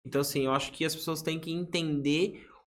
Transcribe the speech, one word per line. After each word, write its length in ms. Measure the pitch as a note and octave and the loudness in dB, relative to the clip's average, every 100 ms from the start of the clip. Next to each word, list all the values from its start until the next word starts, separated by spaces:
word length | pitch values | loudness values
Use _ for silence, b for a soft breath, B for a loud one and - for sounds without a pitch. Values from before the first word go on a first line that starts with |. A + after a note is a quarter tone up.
| C3 | -2
Então, 140 | C#3 | 0
assim, 240 | C#3+ C#3+ | 2 2
eu 80 | C3 | 2
acho 200 | C3+ - | 2 0
que 120 | - | -2
as 100 | D#3+ | -2
pessoas 280 | D#3 E3 D#3 | -2 -4 -2
têm 160 | D#3+ D#3+ | -2 -4
que 120 | E3 | -4
entender 960 | E3 E3+ F3 D#3+ D3 C#3+ D3+ G3+ B B B | -4 -2 0 0 2 2 4 2 B B B